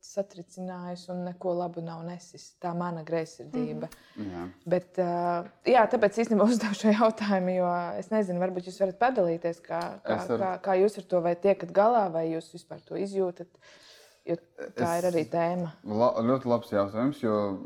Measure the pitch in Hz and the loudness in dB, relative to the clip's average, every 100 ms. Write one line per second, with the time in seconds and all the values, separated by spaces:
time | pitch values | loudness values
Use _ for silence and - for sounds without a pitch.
0 | - - 196 170 175 - 185 180 180 180 | -10 -6 -6 -10 -18 -12 -10 -10 -10 -10
1 | 180 180 180 180 185 175 175 170 165 165 | -10 -8 -8 -6 -4 -2 -4 -6 -10 -10
2 | 165 175 - - - _ 175 170 175 165 | -12 -12 -16 -20 -20 _ -6 -4 -4 -6
3 | 156 165 160 - - 247 240 - 233 - | -4 -4 -4 -10 -10 -6 -4 -6 -10 -14
4 | - - 98 87 90 - 170 180 180 - | -20 -12 -10 -8 -10 -12 -2 -2 -2 -4
5 | 175 175 175 175 180 - - 247 214 247 | -2 0 0 -2 -4 -6 4 6 6 4
6 | 208 226 226 214 208 233 214 202 220 208 | 2 2 2 4 4 4 0 2 4 6
7 | 226 220 208 190 180 180 175 175 170 208 | 4 2 0 0 2 2 2 0 -2 -6
8 | 208 214 196 175 185 180 180 180 190 185 | -2 0 0 0 -2 -2 -8 -2 -2 2
9 | 240 247 175 165 170 170 - 165 170 - | 0 2 0 0 -4 -6 -6 -6 -6 -8
10 | - - 175 220 190 185 196 185 202 208 | -4 -4 -2 -2 0 -2 0 4 4 2
11 | - 180 170 175 196 190 170 180 214 240 | -2 0 2 2 2 2 2 4 4 4
12 | 190 165 165 160 160 170 - 156 - 160 | 2 0 -2 -4 -8 -18 -18 -18 -12 -6
13 | 196 196 185 175 175 _ - - - - | -4 -2 -2 -4 -14 _ -20 -20 -20 -20
14 | - _ - 170 - - - - 170 170 | -20 _ -6 -6 -6 -16 -12 -4 -2 0
15 | 180 170 156 170 170 180 160 - 101 104 | 2 0 0 0 0 0 -4 -8 -6 2
16 | 120 - 117 131 127 117 - 104 101 110 | 4 4 2 2 2 0 2 0 0 0
17 | 131 143 113 104 101 95 | -2 -2 0 0 0 -4